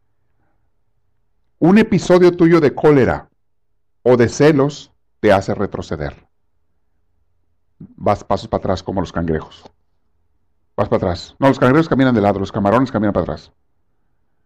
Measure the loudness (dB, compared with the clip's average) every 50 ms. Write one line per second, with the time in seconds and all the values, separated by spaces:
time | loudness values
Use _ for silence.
0 | _ _ _ _ _ _ _ _ _ _ _ _ _ _ _ _ _ _ _ _
1 | _ _ _ _ _ _ _ _ _ _ _ _ 2 4 4 4 4 2 0 -2
2 | 2 2 4 4 4 4 4 2 2 2 4 2 2 0 0 0 2 2 4 4
3 | 2 2 0 -4 -8 _ _ _ _ _ _ _ _ _ _ _ _ _ _ _
4 | 2 2 4 4 2 0 0 2 2 2 2 2 0 -2 -4 -10 -18 _ _ _
5 | _ _ _ _ 0 2 2 2 0 -4 -6 -6 -6 -6 -6 -10 -10 -10 -10 -10
6 | -10 -10 -12 -16 _ _ _ _ _ _ _ _ _ _ _ _ _ _ _ _
7 | _ _ _ _ _ _ _ _ _ _ _ _ _ _ _ _ -20 -20 _ -6
8 | -4 -4 -4 -4 -4 -6 -6 -6 -4 -6 -8 -6 -4 -6 -6 -6 -8 -8 -6 -6
9 | -8 -6 -6 -6 -4 -4 -4 -6 -8 -12 -20 -20 -20 -20 _ _ _ _ _ _
10 | _ _ _ _ _ _ _ _ _ _ _ _ _ _ _ -6 -2 -2 -2 -2
11 | -2 -4 -6 -8 -12 -18 _ 0 0 0 2 2 0 2 2 2 0 0 0 0
12 | 0 0 2 2 0 0 0 -2 -6 -6 -6 -4 0 0 2 0 0 -2 -2 -2
13 | -2 -2 -2 -2 -4 -4 -8 -12 -14 _ _ _ _ _ _ _ _ _ _ _
14 | _ _ _ _ _ _ _ _ _